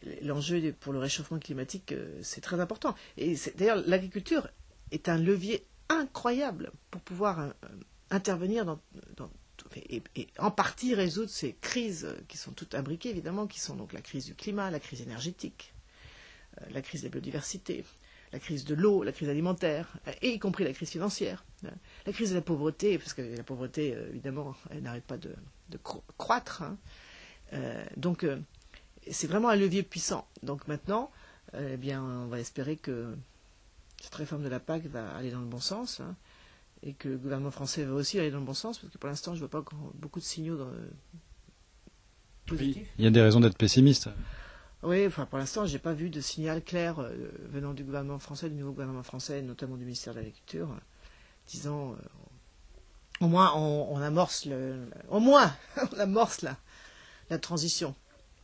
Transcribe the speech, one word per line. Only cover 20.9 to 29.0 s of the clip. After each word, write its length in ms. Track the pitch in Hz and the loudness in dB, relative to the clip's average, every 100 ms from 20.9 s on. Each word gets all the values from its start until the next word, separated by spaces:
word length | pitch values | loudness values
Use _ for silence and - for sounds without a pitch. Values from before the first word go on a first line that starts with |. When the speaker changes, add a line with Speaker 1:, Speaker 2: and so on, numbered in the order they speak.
| 170 196 - 190 190 - - - | -4 -2 -2 -4 -4 -14 -16 -14
Speaker 1:
hein. 60 | 180 - - - | -14 -18 -12 -8
La 80 | |
crise 180 | 202 220 | -2 0
de 40 | 185 | 0
la 60 | |
pauvreté, 560 | 160 160 151 156 208 175 | 0 0 0 2 2 2
parce 140 | - | 0
que 80 | - | -8
la 220 | 120 117 | -8 -8
pauvreté, 500 | 113 131 127 139 151 113 | -8 -6 -6 -2 -2 -2
euh, 140 | 113 | -6
évidemment, 460 | 123 139 135 143 131 - | -8 -6 -6 -8 -10 -12
elle 100 | 151 | -10
n'arrête 200 | 131 120 - | -8 -8 -8
pas 120 | 131 | -10
de, 160 | - - - - - | -10 -14 -16 -20 -16
de 80 | - | -14
cro-, 260 | - - - - | -10 -12 -12 -8
croître, 460 | - 135 - - | 0 0 0 -10
hein. 140 | 151 196 - - - - - - - | -8 -10 -14 -20 -20 -20 -20 -20 -10
Euh, 300 | - 131 113 - - | -6 -6 -6 -10 -4
donc, 260 | 165 170 | -2 0
euh, 160 | 165 139 151 - - - - - | 0 -2 -6 -16 -20 -20 -20 -18